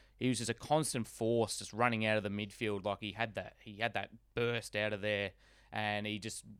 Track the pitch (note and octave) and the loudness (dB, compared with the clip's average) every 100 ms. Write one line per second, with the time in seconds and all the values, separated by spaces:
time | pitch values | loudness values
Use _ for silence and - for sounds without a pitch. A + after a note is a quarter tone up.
0 | - _ B2 A2 A#2 A2+ - D3+ D#3 B2+ | -20 _ 0 2 0 -4 2 2 4 -2
1 | A2 - A2+ A#2 G#2+ - G#2+ G#2 A#2+ A2+ | -4 0 2 4 4 0 -6 2 2 4
2 | A2 G#2+ G#2 G2+ G#2 - A2 G2+ F#2+ G2 | 4 4 2 -2 -4 -2 -2 0 -2 -2
3 | G#2+ G2 A2+ G2+ F2+ - - G2+ A#2 - | -4 -4 -4 -4 -8 -12 -16 -4 -2 -2
4 | - - _ - A#2+ A#2 - G#2+ G#2+ G#2 | -6 -10 _ 0 0 0 -2 -2 0 0
5 | G#2 G2+ G2 - - - _ G#2+ G#2+ G#2 | 0 0 0 -6 -18 -20 _ -4 -2 0
6 | G#2+ G#2+ G#2+ - - | -2 -4 -6 -10 -12